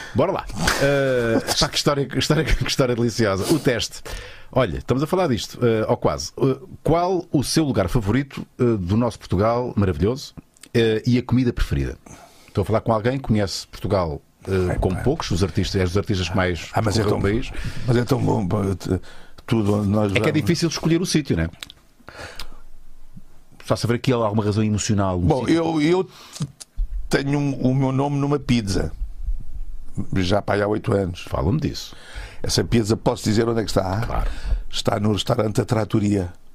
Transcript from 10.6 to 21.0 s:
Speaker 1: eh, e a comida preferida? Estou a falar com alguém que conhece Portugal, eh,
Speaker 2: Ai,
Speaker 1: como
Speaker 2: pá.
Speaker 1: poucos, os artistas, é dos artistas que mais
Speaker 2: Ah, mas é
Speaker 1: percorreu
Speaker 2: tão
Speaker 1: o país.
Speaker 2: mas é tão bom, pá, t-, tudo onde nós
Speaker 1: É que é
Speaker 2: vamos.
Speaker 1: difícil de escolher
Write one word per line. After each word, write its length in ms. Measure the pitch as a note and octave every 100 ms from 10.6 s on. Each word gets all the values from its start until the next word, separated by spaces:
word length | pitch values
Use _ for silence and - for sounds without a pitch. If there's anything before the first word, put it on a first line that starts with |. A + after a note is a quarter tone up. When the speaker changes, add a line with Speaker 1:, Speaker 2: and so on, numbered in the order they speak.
| -
Speaker 1:
eh, 300 | A#2 A2+ A2 B2
e 120 | B2
a 60 |
comida 280 | B2 A#2+ A#2+
preferida? 460 | - - C#2+ C2 - - - - - -
Estou 140 | -
a 40 | F#2+
falar 140 | G#2+
com 120 | -
alguém 240 | A2 A2+ C3+
que 60 |
conhece 420 | C3 G#2+ G2 - -
Portugal, 540 | - F#2 G2 F2 C#2+ _ _ -
eh, 40 | F#2+ F2+
Speaker 2:
Ai, 80 | -
Speaker 1:
como 180 | F#2+ F#2
Speaker 2:
pá. 60 |
Speaker 1:
poucos, 300 | A#2+ E3 -
os 120 | E2+
artistas, 380 | F#2+ - F#2 G2
é 20 |
dos 140 | F2+ G2
artistas 320 | - F#2+ E2+
que 60 | F#2+
mais 340 | F2+ F2 -
Speaker 2:
Ah, 100 | -
mas 120 | A2 A2
é 60 |
Speaker 1:
percorreu 80 | G#2
Speaker 2:
tão 80 | G2+
Speaker 1:
o 160 | G2+
país. 180 | A2+ - - - - -
Speaker 2:
mas 100 | A#2+
é 80 | A2+
tão 140 | B2
bom, 260 | G#2 A2+ F#2
pá, 100 | G#2 G2 F2+
t-, 220 | - F2+ - - - - -
tudo 260 | A2+ G2+ G#2
onde 80 | G2+
nós 220 | G#2+ G#2
Speaker 1:
É 20 |
que 60 | G2+
é 120 | B2
Speaker 2:
vamos. 100 | D3+
Speaker 1:
difícil 280 | - E3+ E3
de 60 | -
escolher 260 | E3 E3